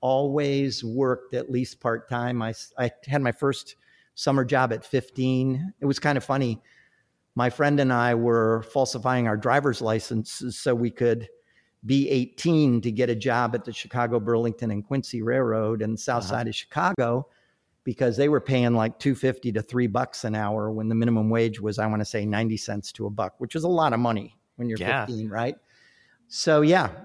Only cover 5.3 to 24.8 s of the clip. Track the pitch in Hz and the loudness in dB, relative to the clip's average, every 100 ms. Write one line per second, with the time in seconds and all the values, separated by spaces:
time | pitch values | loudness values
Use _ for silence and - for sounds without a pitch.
5.3 | 127 131 131 185 - 139 139 147 135 - | 2 0 -2 -6 -4 -2 0 0 -2 0
6.3 | 139 123 107 _ _ _ _ _ _ _ | 0 0 -4 _ _ _ _ _ _ _
7.3 | 123 123 - 143 143 131 123 120 117 120 | -2 0 2 2 4 4 4 2 2 4
8.3 | 117 113 113 110 139 127 120 127 127 113 | 4 4 0 -2 -2 0 0 0 2 2
9.3 | 107 117 139 139 117 110 110 - 113 110 | 0 2 2 2 0 0 -2 -2 -4 -4
10.3 | - 123 - 135 120 120 - 120 113 110 | -8 -8 -4 0 0 0 0 0 0 -4
11.3 | - _ _ _ _ 110 139 139 135 123 | -20 _ _ _ _ 0 2 4 0 0
12.3 | - 170 160 143 120 120 110 120 110 127 | -2 2 4 4 4 0 0 0 0 0
13.3 | 120 117 117 117 107 - 123 120 117 104 | 0 0 -2 -6 -12 -6 -2 0 0 0
14.3 | 117 117 107 117 101 104 135 - 117 110 | 0 0 -2 -4 -4 -4 -4 -4 -4 0
15.3 | 131 120 110 107 113 110 110 - 120 98 | 0 2 0 0 -2 -2 -4 -2 -2 -2
16.3 | 117 113 - - - 180 175 117 123 - | -4 -4 -6 -8 -2 0 0 0 0 -4
17.3 | _ _ _ _ _ 135 113 127 110 143 | _ _ _ _ _ -8 0 0 2 4
18.3 | 139 - 131 120 117 110 - 139 123 131 | 2 2 2 4 4 2 0 -2 2 0
19.3 | - 123 107 - 123 120 113 127 - 113 | 0 -2 -4 -2 0 0 0 -2 -4 -4
20.3 | 107 104 107 107 110 110 113 117 113 110 | -2 -2 -2 -2 -4 -2 2 2 2 2
21.3 | 113 113 104 107 104 107 107 104 110 104 | 2 0 0 -4 -2 -2 -2 -2 -4 -2
22.3 | 104 113 110 - 104 - - 107 104 92 | 0 0 -2 -6 -8 -8 -8 -8 -4 -6
23.3 | - 123 160 170 170 151 117 120 107 - | -6 -8 -4 0 2 2 2 2 0 -4
24.3 | _ _ - 120 107 | _ _ -8 -6 -4